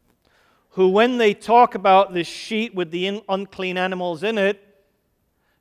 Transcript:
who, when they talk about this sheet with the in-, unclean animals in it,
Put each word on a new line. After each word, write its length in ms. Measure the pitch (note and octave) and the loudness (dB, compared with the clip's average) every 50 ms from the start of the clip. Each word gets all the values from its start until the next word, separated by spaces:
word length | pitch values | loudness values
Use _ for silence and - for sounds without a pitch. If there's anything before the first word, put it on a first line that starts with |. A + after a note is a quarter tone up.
| _ _ _ _ _ _ _ _ _ _ _ _ _ _ | _ _ _ _ _ _ _ _ _ _ _ _ _ _
who, 180 | _ F#3+ F#3+ F#3 | _ 0 2 2
when 300 | F#3 G#3 A#3 B3 B3+ A#3+ | 4 4 2 2 2 2
they 160 | A3+ G#3 G3 | 2 2 0
talk 400 | - - - A3+ A#3+ B3 - - | 0 0 2 4 4 4 4 0
about 400 | G#3 F#3 G3+ F#3+ F#3+ G3 F#3 F3+ | 0 2 4 6 6 4 2 -2
this 140 | F3 E3 - | -6 -6 -6
sheet 460 | - - - - A3+ G#3+ A3+ A#3+ G#3+ | -10 -14 -10 -6 -4 -4 -4 -4 -6
with 160 | F3+ F3+ D#3+ | -6 -6 -6
the 160 | E3 F3+ F3+ | -6 -6 -4
in-, 160 | G3 G3+ G#3+ - - | -4 -6 -8 -6 -6
unclean 480 | F#3+ F#3+ G3+ G3 - - F#3+ F#3 F3+ | -6 -6 -6 -8 -10 -10 -8 -6 -4
animals 460 | F3+ F#3 F#3 F#3 F3+ F3+ F3+ E3+ D3 | -4 -4 -4 -4 -6 -6 -6 -6 -4
in 160 | F3 G#3+ A3+ G#3 | -4 -4 -2 0
it, 240 | G3 G3 G#3 G3+ _ _ _ _ _ _ _ _ _ _ _ _ _ _ _ _ _ _ _ _ | 0 -2 -2 -4 _ _ _ _ _ _ _ _ _ _ _ _ _ _ _ _ _ _ _ _